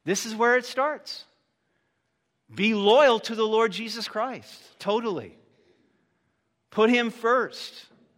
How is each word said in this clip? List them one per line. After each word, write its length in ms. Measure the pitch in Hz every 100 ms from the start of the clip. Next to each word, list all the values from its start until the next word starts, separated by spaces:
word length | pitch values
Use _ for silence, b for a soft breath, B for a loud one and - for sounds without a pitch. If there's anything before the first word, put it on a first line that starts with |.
This 220 | 151 202 226
is 80 |
where 240 | 220 233 247
it 80 | 247
starts. 580 | - 285 294 - - - _ _ _ _ _ _ _ _ _ _ _ _
Be 200 | 110 208
loyal 440 | 214 202 240 277 226
to 140 | -
the 120 | 226 220
Lord 260 | 220 226
Jesus 340 | 185 226 226 208
Christ, 720 | 220 247 202 107 - - -
totally. 600 | 196 214 233 165 98 - _ _ _ _ _ _ _ _ _ _ _ _ _
Put 200 | - 220
Him 200 | 240 233
first. 760 | - 226 254 185 - - - - _ _